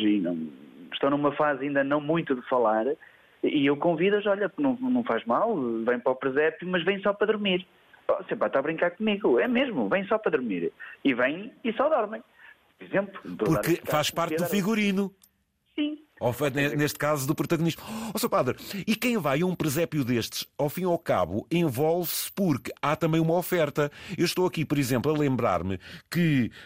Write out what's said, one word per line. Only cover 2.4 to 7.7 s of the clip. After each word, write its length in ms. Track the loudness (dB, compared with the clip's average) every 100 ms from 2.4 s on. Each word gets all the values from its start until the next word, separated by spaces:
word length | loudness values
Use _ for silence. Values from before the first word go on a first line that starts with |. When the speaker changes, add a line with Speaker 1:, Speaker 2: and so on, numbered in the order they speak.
| 0
Speaker 1:
falar, 360 | 2 2 2 0 -4 -10 -20 _ _
e 260 | -2 2 2
eu 100 | 2
convido-as, 500 | 0 2 2 2 0
"Olha, 240 | 0 -2 0
não, 180 | 0 0
não 240 | 0 0
faz 200 | 0 -2
mal, 300 | 0 0 2 0 -2 -2
vem 160 | 0 0
para 100 | 0
o 60 | 0
presépio, 500 | 0 2 0 0 -4
mas 180 | -2
vem 160 | 0 0
só 120 | 2
para 160 | 2 2
dormir." 360 | 0 0 -2 -2